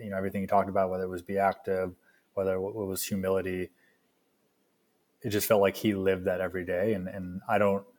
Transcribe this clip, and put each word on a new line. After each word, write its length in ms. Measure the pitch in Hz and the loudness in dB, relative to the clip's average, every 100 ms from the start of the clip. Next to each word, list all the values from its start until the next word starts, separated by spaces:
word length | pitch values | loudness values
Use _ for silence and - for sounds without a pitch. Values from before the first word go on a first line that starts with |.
You 80 | 110 | -8
know, 60 | 95 | -4
everything 240 | 98 101 | -4 -4
he 60 | 95 | 2
talked 240 | 101 98 | 2 2
about, 200 | 98 95 | 2 0
whether 140 | 92 | 0
it 60 | 92 | -4
was 120 | 90 | -6
be 160 | - 98 | -4 0
active, 560 | 98 - - 92 92 87 _ _ _ | 2 0 -2 -2 -2 -6 _ _ _
whether 200 | - 95 | -2 0
it 60 | 92 | 0
was 440 | 98 110 98 95 | -2 -4 -4 -4
humility, 640 | - 101 95 95 92 92 90 _ _ _ _ _ _ _ _ _ _ _ _ _ _ _ | -4 -2 0 0 0 -4 -6 _ _ _ _ _ _ _ _ _ _ _ _ _ _ _
it 80 | 113 | -2
just 160 | 104 - | 0 4
felt 140 | 107 | 6
like 160 | 98 - | 6 4
he 180 | 107 | 0
lived 300 | 98 95 92 | 2 2 2
that 160 | 92 90 | 0 -2
every 240 | 92 92 | -2 -4
day. 300 | 90 90 107 | -4 -2 0
And, 140 | 101 92 | -2 -4
and 320 | 98 87 98 - | -8 -10 -8 -2
I 100 | 104 | 2
don't, 260 | 101 98 - | 2 0 -4